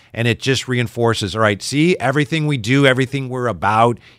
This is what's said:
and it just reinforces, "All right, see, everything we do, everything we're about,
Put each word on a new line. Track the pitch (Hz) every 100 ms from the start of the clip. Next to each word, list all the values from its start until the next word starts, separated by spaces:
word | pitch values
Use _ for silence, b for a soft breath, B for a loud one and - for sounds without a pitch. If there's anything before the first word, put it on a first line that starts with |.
| b
and | - 117
it | 117
just | 135 127 -
reinforces, | 123 117 123 117 110 101 107
"All |
right, | 110 101
see, | - 139 170 -
everything | 127 139 143 160 151
we | 139
do, | 104 139 139
everything | 131 127 139 127
we're | 127 123
about, | 87 98 110 120 117 b